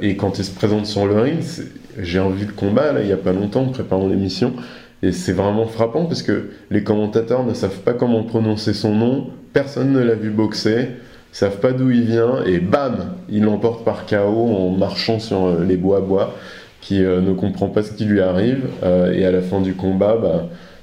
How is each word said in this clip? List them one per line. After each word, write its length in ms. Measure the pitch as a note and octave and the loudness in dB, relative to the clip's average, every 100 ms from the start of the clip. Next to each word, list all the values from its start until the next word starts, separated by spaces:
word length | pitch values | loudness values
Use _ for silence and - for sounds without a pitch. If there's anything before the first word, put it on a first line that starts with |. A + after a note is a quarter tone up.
Et 160 | G#2 G2 | -2 0
quand 220 | G2+ G2 | -2 -2
il 60 | |
se 100 | F#2 | -6
présente 320 | - G#2+ G#2 G#2 | -2 0 0 0
sur 200 | G2+ G2+ | 0 2
le 140 | G#2 | 2
ring, 180 | C3 E3 | 2 0
c'est, 260 | - - - - - G#2 | -4 -10 -14 -16 -16 -10
j'ai 200 | F2 F#2 | -2 0
revu 260 | F#2+ F#2+ G#2 | 0 -2 -6
le 60 | |
combat, 400 | - G2 A2 D3+ | -4 0 2 2
là, 100 | C3 | 0
il 60 | G2+ | 0
y 40 | |
a 40 | F#2+ | 0
pas 160 | F#2 | 0
longtemps, 300 | F#2+ G#2 B2+ | 0 0 0
en 60 | C3 | -2
préparant 380 | C3 - F#2+ F#2+ | -4 -2 0 2
l'émission, 460 | F#2+ G2 - B2 - - - - - | 0 -2 0 -2 -2 -10 -18 -20 -4
et 100 | F#2 | -2
c'est 200 | E2+ - | 0 0
vraiment 340 | F2+ G2 G#2+ A2+ | 0 2 0 -2
frappant 400 | - A#2 D3+ E3+ | 0 0 0 -2
parce 160 | C3 | -2
que 280 | - G2+ - - - | -2 -2 -4 -14 -4
les 120 | G#2 | -2
commentateurs 600 | G#2 G#2 G#2 A2+ A2+ B2+ | 0 0 0 0 0 0
ne 80 | A#2+ | -2
savent 280 | G2+ G2 F#2 | -2 -4 -2
pas 120 | - | -2
comment 300 | A#2+ B2 A2+ | 0 2 0
prononcer 500 | A2+ A2+ A2 G#2 A2 | 0 0 0 0 -2
son 220 | G2+ A2 | 0 0
nom, 320 | G#2 A#2 - - - - | 2 2 0 -4 -12 -4
personne 400 | C#3+ C#3 C3 C3+ | -2 -2 -2 2
ne 80 | C3+ | 2
l'a 140 | A#2+ | 2
vu 160 | G#2+ G#2+ | 2 0
boxer, 580 | G#2+ G#2+ - G#2+ A#2 C3 - - - - | 0 0 0 0 0 0 -6 -18 -20 -20
ils 40 | - | -2
savent 220 | G2+ G2 | -2 2
pas 140 | C3 | 0
d'où 180 | C3 C3 | 2 2
il 140 | A#2+ | 4
vient, 380 | A2 A2+ A#2 C3 F#2 | 2 2 2 2 0
et 140 | F2 | 0
bam, 500 | F#2 C#3+ C3+ G2+ F2+ F2+ - | 2 2 2 -4 -6 -10 -4
il 140 | G#2 | 2
l'emporte 420 | G#2+ G#2 A#2 - | 2 2 0 0
par 220 | A2 G#2 - | -4 -4 -2
K 80 | |
O 400 | G#2 G2+ A2+ A#2 G2 | 0 2 2 2 2
en 140 | F#2 | 2
marchant 480 | F#2+ G2 - - A2 | 2 0 0 -2 -2
sur, 260 | - G2 | 0 0
euh, 200 | F#2 E2+ | 2 2
les 120 | F#2 F2+ | 2 2
bois 220 | F#2+ G2 | 2 2
à 20 | |
bois, 340 | F#2 F#2+ A2+ - - - - - | 2 0 0 -6 -16 -18 -20 -16
qui, 240 | - G2 | -4 0
euh, 160 | F#2 F2+ | 2 2
ne 120 | F#2+ | 2
comprend 360 | F#2 G2+ - G2 | 0 -2 -2 -2
pas 140 | A2 | 0
ce 100 | G#2 | -2
qui 140 | - G#2+ | -2 0
lui 140 | G2+ | 2
arrive, 420 | F#2 F2+ A2+ C3+ C3 - | 2 2 0 0 -4 -2
euh, 280 | F#2 F2+ F2+ | 2 4 4
et 140 | F2+ F#2 | 2 2
à 40 | |
la 120 | F#2 | 2
fin 180 | F2+ G2 | 0 0
du 140 | F#2+ | -2
combat, 420 | F#2+ F#2+ F#2+ G2+ A2+ | -2 -2 2 2 2
bah, 320 | F#2 E2 E2+ - - - | 0 -2 -4 -10 -20 -20